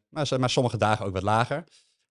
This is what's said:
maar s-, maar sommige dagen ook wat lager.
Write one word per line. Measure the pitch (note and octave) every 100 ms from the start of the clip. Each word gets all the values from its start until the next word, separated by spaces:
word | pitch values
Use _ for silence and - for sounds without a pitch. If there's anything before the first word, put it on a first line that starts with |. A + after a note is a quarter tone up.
| _
maar | D#3 C#3+
s-, | C3
maar | B2+
sommige | - A#2+ G#2
dagen | G#2 A2 G2+
ook |
wat | F#2
lager. | G2 A2 B2 C#3+ - _ _ _ _